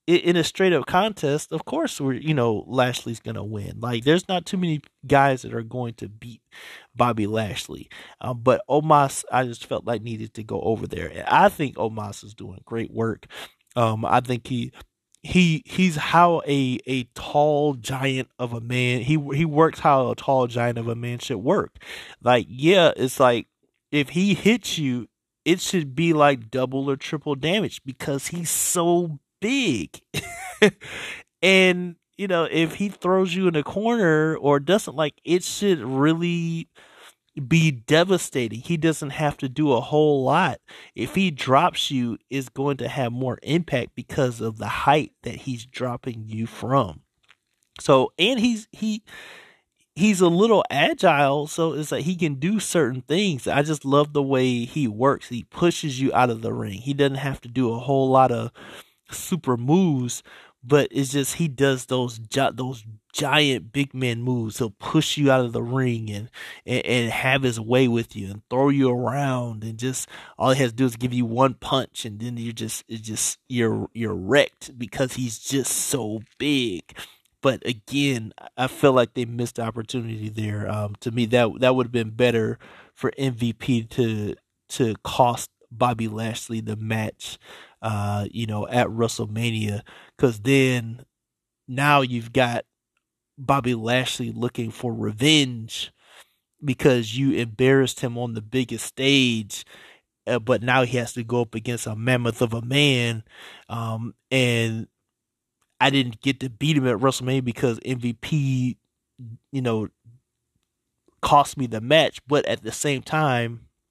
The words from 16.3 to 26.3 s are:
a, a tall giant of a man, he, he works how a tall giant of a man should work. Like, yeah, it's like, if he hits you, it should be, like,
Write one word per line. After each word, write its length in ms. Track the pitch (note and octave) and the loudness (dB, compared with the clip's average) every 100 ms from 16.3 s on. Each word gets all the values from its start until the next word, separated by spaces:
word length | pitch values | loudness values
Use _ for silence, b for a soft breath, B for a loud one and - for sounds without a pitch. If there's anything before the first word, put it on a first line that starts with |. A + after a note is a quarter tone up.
| E3 C#3+ | 4 0
a, 320 | C#3+ C3 B2 | 0 0 -2
a 200 | - C3 A#2+ | -4 -6 -6
tall 600 | - - D3 D3+ D3 D3 | -12 -4 0 2 2 0
giant 540 | B2+ G#2+ C3 C3+ C3 C3 - | -2 -6 -4 -2 -2 -6 -8
of 120 | B2 | -8
a 80 | A#2+ | -6
man, 420 | A#2 B2+ B2 B2 | -4 0 0 0
he, 140 | B2 D#3 C#3 | 2 0 0
he 100 | C#3 | -2
works 340 | E3 D3 D#3+ - | 2 4 4 4
how 320 | D#3 C3+ A#2+ | 4 4 2
a 60 | A2+ | -2
tall 320 | - C3+ B2 | 0 2 2
giant 300 | A#2 A#2+ A#2 | 0 -2 -2
of 100 | A#2 | -6
a 80 | A#2 | -6
man 240 | A#2+ A#2+ | -8 -8
should 180 | - A2 | -6 -4
work. 380 | B2 F#3 - - B B B B | 0 0 -2 -10 B B B B
Like, 260 | A#2+ B2 - | 4 4 2
yeah, 400 | A#2+ D#3 G3 D#3+ - | 0 4 6 6 4
it's 240 | B2+ - | -2 4
like, 260 | B2+ A#2 - _ _ _ - | 4 4 -4 _ _ _ -4
if 180 | D3 C3+ | -2 0
he 240 | E3+ G3+ | 2 2
hits 440 | F3 G3+ A#3+ - E3+ | 4 4 2 0 -4
you, 280 | C#3 B2 G#2+ _ _ _ | -2 -4 -6 _ _ _
it 160 | D3 F3+ | 0 0
should 340 | - F#3 C#3+ | 0 -2 -2
be, 180 | C3 E3+ | 0 2
like, 380 | D#3 D3 | 6 4